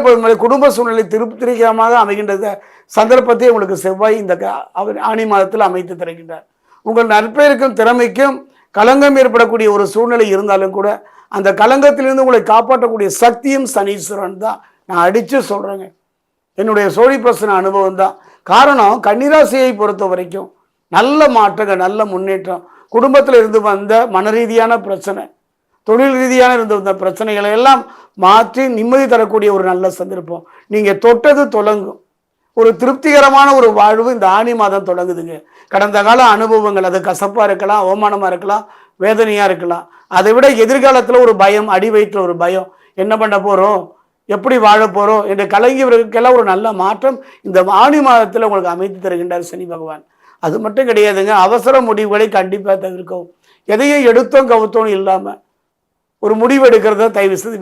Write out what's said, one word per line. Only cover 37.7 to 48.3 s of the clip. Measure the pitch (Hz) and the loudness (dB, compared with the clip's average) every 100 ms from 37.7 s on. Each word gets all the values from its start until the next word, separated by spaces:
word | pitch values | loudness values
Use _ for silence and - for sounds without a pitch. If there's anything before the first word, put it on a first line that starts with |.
| 208 | -2
அவமானமா | 185 202 214 202 190 | 0 0 -2 -2 -4
இருக்கலாம், | 180 196 208 208 _ _ - | -6 -4 -6 -6 _ _ -6
வேதனையா | 190 220 220 208 202 | -2 0 0 0 -2
இருக்கலாம். | 175 175 170 - _ - 185 | -2 -6 -8 -10 _ -6 0
அதை | 196 233 | 2 4
விட | 269 226 | 4 4
எதிர்காலத்துல | 226 262 269 254 240 247 240 | 2 2 4 2 2 4 4
ஒரு | 196 | 4
பயம், | 196 208 214 | 2 2 0
அடி | 185 220 | 0 0
வயிற்றுல | 214 208 196 180 | 0 0 -2 -4
ஒரு | 170 | -2
பயம், | 175 190 185 _ _ - | -2 -2 -6 _ _ -6
என்ன | 202 220 | -2 -2
பண்ண | 214 202 196 | 0 -2 0
போறோம், | 196 196 196 170 _ _ _ - | 0 2 0 -4 _ _ _ -8
எப்படி | 202 254 254 | -4 0 2
வாழ | 214 214 220 190 | 4 4 2 0
போறோம் | 202 214 202 | 0 0 -2
என்று | 196 202 | -4 -2
கலங்கியவர்களுக்கெல்லாம் | 202 240 269 262 233 226 226 254 247 | 0 2 0 2 2 0 0 2 2
ஒரு | 208 | 2
நல்ல | 185 220 190 | -2 -2 -4
மாற்றம் | 190 220 269 254 - _ 202 | -4 -2 -4 -4 -10 _ -4
இந்த | 185 185 196 | 0 2 4
ஆனி | 254 302 269 | 4 4 4
மாதத்துல | 233 214 | 2 2